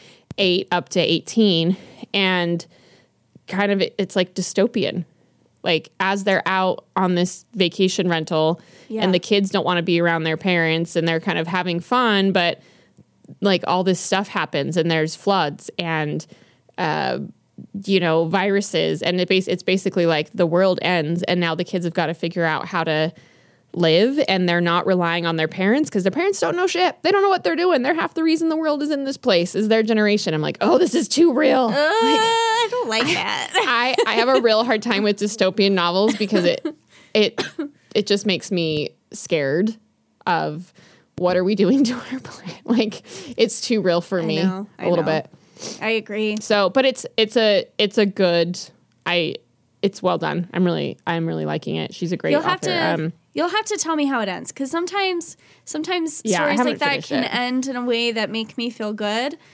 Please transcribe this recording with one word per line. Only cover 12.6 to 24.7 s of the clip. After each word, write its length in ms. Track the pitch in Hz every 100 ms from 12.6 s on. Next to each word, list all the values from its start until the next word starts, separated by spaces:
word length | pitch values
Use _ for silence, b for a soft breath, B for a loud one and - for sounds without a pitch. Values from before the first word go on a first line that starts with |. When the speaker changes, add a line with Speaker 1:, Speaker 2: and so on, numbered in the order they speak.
| b b b b _ _ - -
Speaker 1:
like, 220 | 202 180 -
all 160 | 180
this 160 | 185 180
stuff 300 | - 190 202
happens 480 | 196 151 151 139 170
and 120 | 165
there's 260 | 160 160 -
floods 540 | 202 196 151 170 - -
and, 480 | 170 160 151 151 - b b b b -
uh, 420 | 160 151 131 123 - - _ - - 202 196
you 140 | 190
know, 240 | 175 160 165
viruses. 760 | 185 196 196 202 160 160 156
And 180 | - 180
it 80 | 180
bas-, 220 | 190 185
it's 140 | 185
basically, 420 | - 190 196 185 170
like, 240 | 156 160
the 140 | - 170
world 340 | 175 190 180
ends 420 | 170 180 151 170
and 160 | - 180
now 140 | 170 160
the 100 | 175
kids 180 | 185 170
have 80 |
gotta 200 | 180 160
figure 320 | 170 170 175 165
out 200 | 151 -
how 180 | 180 160
to 260 | 156 160 b b b b b b -
live, 440 | 165 165 233 285 -
and 220 | 190 175
they're 100 | 175
not 280 | 170